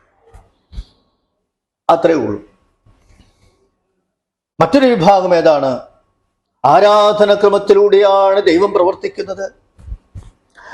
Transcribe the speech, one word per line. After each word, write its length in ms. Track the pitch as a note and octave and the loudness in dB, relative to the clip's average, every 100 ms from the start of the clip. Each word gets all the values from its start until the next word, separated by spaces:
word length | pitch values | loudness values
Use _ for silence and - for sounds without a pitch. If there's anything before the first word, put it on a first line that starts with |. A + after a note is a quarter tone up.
| _ _ _ - _ _ _ - - _ _ _ _ _ _ _ _ _ - | _ _ _ -20 _ _ _ -20 -20 _ _ _ _ _ _ _ _ _ -4
അത്രേ 260 | E3 E3 D#3 | -2 -2 -4
ഉള്ളൂ. 220 | G#2+ G#2 - _ _ _ _ _ _ _ _ _ _ _ _ _ _ _ _ _ _ _ _ - | -6 -10 -14 _ _ _ _ _ _ _ _ _ _ _ _ _ _ _ _ _ _ _ _ -6
മറ്റൊരു 280 | D#3 C#4 C4 | -2 0 2
വിഭാഗം 460 | A3 F3 G3 F3+ E3+ | 2 2 2 2 0
ഏതാണ്? 360 | D#3+ D3 C3+ B2 - _ _ _ _ _ _ _ | 2 0 -2 -6 -12 _ _ _ _ _ _ _
ആരാധനാക്രമത്തിലൂടെയാണ് 1800 | C3 C#3+ G#3 G#3 G#3 G#3 G#3 G3+ G3+ G3 G3+ G3 G3+ G3 G3+ G3 G3 G3 | 0 2 4 2 2 0 0 2 0 0 2 2 2 2 2 2 0 0
ദൈവം 280 | F#3+ E3 G3+ | 0 0 0
പ്രവർത്തിക്കുന്നത്, 720 | G3 F3+ F#3 F#3+ - F#3 F#3+ F#3+ _ _ _ - - _ - - _ _ _ - | -2 -2 -4 -10 -12 -12 -12 -14 _ _ _ -20 -20 _ -20 -20 _ _ _ -20